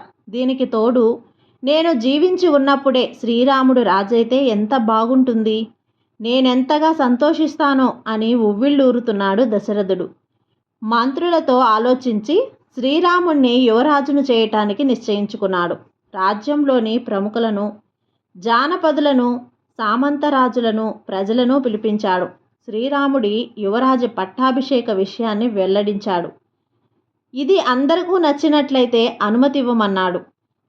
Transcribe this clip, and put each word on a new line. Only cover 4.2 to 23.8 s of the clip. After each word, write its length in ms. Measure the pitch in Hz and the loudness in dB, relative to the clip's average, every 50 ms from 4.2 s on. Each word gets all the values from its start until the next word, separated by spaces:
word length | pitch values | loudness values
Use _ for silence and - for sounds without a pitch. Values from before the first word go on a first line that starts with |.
| 226 226 254 269 277 | 0 2 0 0 2
ఎంత 320 | 247 214 202 214 214 277 | 0 0 0 -2 0 0
బాగుంటుంది, 880 | 262 220 220 220 220 226 226 262 262 254 254 226 226 220 220 220 220 220 - _ _ _ _ _ _ _ _ _ - | 0 0 0 0 0 2 2 2 2 2 2 0 0 0 0 -2 -2 -4 -8 _ _ _ _ _ _ _ _ _ -10
నేనెంతగా 720 | 214 233 247 262 262 254 247 262 254 262 302 302 311 320 | -4 -2 0 2 2 2 2 2 0 0 0 2 2 0
సంతోషిస్తానో" 1000 | 320 311 269 247 247 240 294 302 320 302 320 285 294 - 311 277 269 262 262 233 - - - | 2 2 0 0 2 2 2 0 2 0 -2 -2 -2 -2 0 0 2 2 0 0 -2 -4 -8
అని 280 | 214 220 214 220 226 247 | -6 -4 -2 -2 0 0
ఉవ్విళ్ళూరుతున్నాడు 1120 | 240 220 208 202 202 262 285 285 277 269 254 240 247 240 233 208 196 196 196 196 220 269 | 0 0 0 0 0 0 0 2 4 4 2 2 0 -2 -2 -2 -2 0 0 0 0 0
దశరథుడు. 640 | 226 214 196 202 233 208 208 196 185 185 180 170 - - _ _ _ _ _ _ _ _ _ _ _ _ - | 0 0 -2 -2 -2 -4 -2 -2 -2 -2 -4 -4 -10 -12 _ _ _ _ _ _ _ _ _ _ _ _ -10
మంత్రులతో 760 | 226 214 233 233 240 269 269 330 339 349 339 320 320 269 254 247 | -6 -2 0 0 0 0 -2 -2 -2 0 0 0 2 2 2 4
ఆలోచించి 920 | 254 226 214 220 233 247 254 262 - 247 220 208 214 - 311 427 539 - - _ _ _ - 262 | 4 4 2 2 2 2 0 0 0 -4 -4 -4 -2 0 0 0 0 -2 -8 _ _ _ -10 -4
శ్రీరాముణ్ణి 680 | 240 262 294 339 349 349 349 349 349 339 311 285 254 240 | -2 0 0 2 2 2 2 2 2 2 2 2 2 4
యువరాజును 720 | 240 254 262 226 220 233 269 302 294 285 269 302 277 285 | 4 4 4 4 4 2 2 2 2 0 0 0 -2 -2
చేయటానికి 640 | 277 269 240 226 220 214 220 214 208 208 202 - 285 | 0 2 2 0 0 0 0 -2 -2 -2 -2 -2 0
నిశ్చయించుకున్నాడు. 880 | 262 233 - - 226 208 208 202 202 - 202 202 190 185 180 175 170 170 - - _ _ _ _ _ - | 0 -2 -2 -2 -4 -4 -4 -4 -6 -6 -6 -4 -2 -2 -2 -2 -4 -4 -8 -12 _ _ _ _ _ -6
రాజ్యంలోని 840 | 190 190 196 214 208 - 285 294 294 294 277 262 247 220 220 226 247 | -2 -2 -2 -2 -2 -4 -4 -2 0 2 2 2 0 0 0 -4 -4
ప్రముఖులను, 760 | 247 233 214 196 202 208 214 233 233 220 208 202 208 208 208 - _ _ _ _ _ _ _ _ _ _ _ | -4 -4 -4 -4 -4 -4 -4 -2 -2 -2 -2 -4 -4 -6 -8 -12 _ _ _ _ _ _ _ _ _ _ _
జానపదులను, 1120 | 185 175 233 233 240 269 302 359 359 339 311 294 302 294 285 277 254 240 247 247 247 - _ _ _ _ _ - - | -8 -2 0 0 0 0 0 -2 0 0 0 2 2 2 2 2 2 2 0 -2 -4 -8 _ _ _ _ _ -10 -6
సామంతరాజులను, 1160 | 220 208 214 240 277 285 294 285 294 294 285 262 254 247 240 247 233 226 214 220 220 214 208 - - - | -2 -2 0 0 0 -2 -2 -2 -2 0 2 2 0 0 0 -2 -2 -2 -2 -2 -4 -6 -8 -10 -12 -8
ప్రజలను 520 | 196 190 196 196 226 254 247 247 262 285 | -6 -6 -4 -2 0 0 2 2 2 0
పిలిపించాడు. 640 | 269 240 208 214 220 220 208 214 214 196 185 180 180 - - _ _ _ _ _ - | 0 -2 -4 -2 -2 -2 -2 -2 0 0 0 -2 -2 -6 -8 _ _ _ _ _ -16
శ్రీరాముడి 840 | - 208 220 240 277 285 277 285 277 269 277 208 202 208 226 240 233 - 214 | -10 -8 -6 -4 -4 -2 -2 0 0 0 0 0 -2 -2 -4 -6 -6 -8 -6
యువరాజు 480 | 208 196 208 240 | -4 -2 -2 0